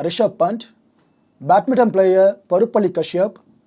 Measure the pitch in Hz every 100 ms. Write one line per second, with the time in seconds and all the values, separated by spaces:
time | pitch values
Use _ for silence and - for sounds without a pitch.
0 | 170 175 208 - 170 220 - _ _ _
1 | _ _ _ _ 143 190 226 247 226 190
2 | 190 190 196 - _ 180 226 220 190 165
3 | 156 175 208 - _ _